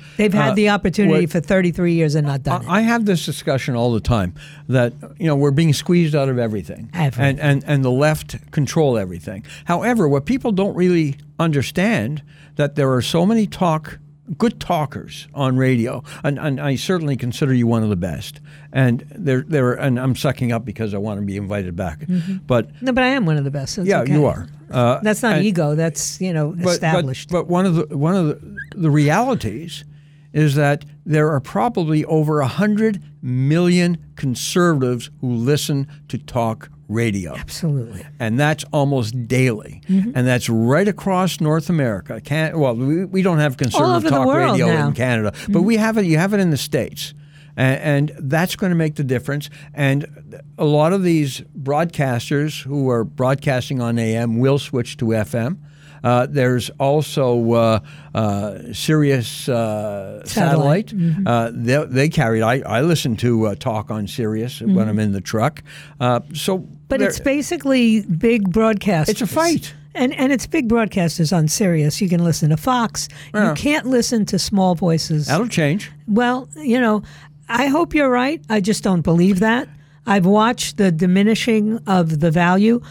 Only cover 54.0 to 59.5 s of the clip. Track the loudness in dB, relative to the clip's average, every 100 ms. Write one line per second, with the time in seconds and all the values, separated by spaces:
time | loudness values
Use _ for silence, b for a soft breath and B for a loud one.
54 | 0 -2 0 0 2 0 -2 -6 -4 -4
55 | -2 -2 -2 -4 -4 -6 B B B B
56 | 0 2 2 0 2 0 -2 -2 0 0
57 | 0 -2 0 2 2 4 4 2 B B
58 | B -2 -2 -2 -6 -8 -12 -6 0 2
59 | 2 0 -2 -8 -4